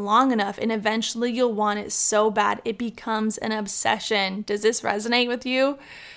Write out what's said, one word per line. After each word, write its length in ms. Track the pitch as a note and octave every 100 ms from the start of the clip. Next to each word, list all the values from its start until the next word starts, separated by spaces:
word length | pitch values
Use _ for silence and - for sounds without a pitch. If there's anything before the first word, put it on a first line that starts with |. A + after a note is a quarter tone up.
long 280 | G3+ A3 C4+
enough 260 | A3+ G3 G3+
and 120 | A3+
eventually 640 | A3 G#3 A3 A3 A#3 A#3+
you'll 220 | A#3 B3
want 240 | G#3 G#3 G#3
it 140 | G#3
so 380 | - - G#3+ A3
bad 300 | G#3 G#3 G#3+
it 140 | A#3 G#3
becomes 640 | A#3 A3+ - A3 A3 -
an 140 | A3
obsession. 920 | A3 G3+ - A3 G#3+ - G#3+ F#3+ G3
Does 180 | G#3 G#3
this 220 | G#3+ A#3
resonate 460 | A3+ G#3 A3 A#3+ A#3+
with 180 | A#3+ B3
you? 320 | B3+ C4+ C#4 - - -